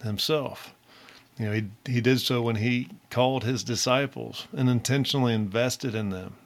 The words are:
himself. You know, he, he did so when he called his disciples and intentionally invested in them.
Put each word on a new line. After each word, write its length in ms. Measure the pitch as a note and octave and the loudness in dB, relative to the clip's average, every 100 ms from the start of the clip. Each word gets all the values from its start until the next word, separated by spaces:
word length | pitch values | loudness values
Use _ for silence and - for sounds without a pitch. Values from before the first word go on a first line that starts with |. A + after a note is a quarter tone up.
himself. 720 | A2+ G2+ - D#3 B2+ - - - _ - - - - - | -6 -4 0 0 -2 -8 -14 -20 _ -20 -20 -20 -16 -6
You 80 | G#2+ | -2
know, 60 | |
he, 120 | A2 G#2+ G#2+ - | -2 -2 -8 -4
he 140 | A#2+ | 2
did 200 | A#2+ C3 | 4 4
so 220 | - B2 | 2 0
when 140 | A#2 A2 | 0 0
he 320 | A2+ B2 B2+ - _ | 0 0 -4 -12 _
called 360 | A#2+ B2+ C3 | 2 2 2
his 180 | A2 B2 | -2 -2
disciples 880 | A#2+ A2+ C3 B2+ C#3 B2 A2+ - - | -2 -2 2 2 0 -6 -10 -10 -10
and 160 | D#3+ B2+ | 2 4
intentionally 640 | B2 - C#3 B2 C#3+ B2 | 4 2 0 2 2 2
invested 600 | A2 G#2 A2 B2 - C3+ | 2 0 0 0 -2 -4
in 160 | A2 G2+ | -4 -4
them. 240 | F#2 F#2+ F#2+ | -6 -10 -16